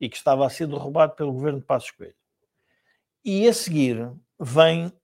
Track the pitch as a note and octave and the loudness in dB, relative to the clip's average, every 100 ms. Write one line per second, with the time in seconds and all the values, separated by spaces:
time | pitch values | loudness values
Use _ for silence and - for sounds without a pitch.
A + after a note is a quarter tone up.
0 | A#2+ - - C3+ C3+ - D#3+ C#3+ C3+ D#3 | -10 -4 0 2 0 -2 -8 -8 -6 2
1 | D#3 - D3 B2+ D3 C#3 - B2+ - - | 2 2 -6 -4 -4 -6 -4 -4 -4 -16
2 | E2+ _ _ _ _ _ _ _ _ _ | -20 _ _ _ _ _ _ _ _ _
3 | _ _ A3 G3 A#3 A#3 - D#3 C3 A2+ | _ _ -4 2 2 2 -2 0 0 0
4 | A#2+ C3 _ _ B2+ D3 E3 E3 E3+ - | -6 -12 _ _ -2 4 4 4 -6 -8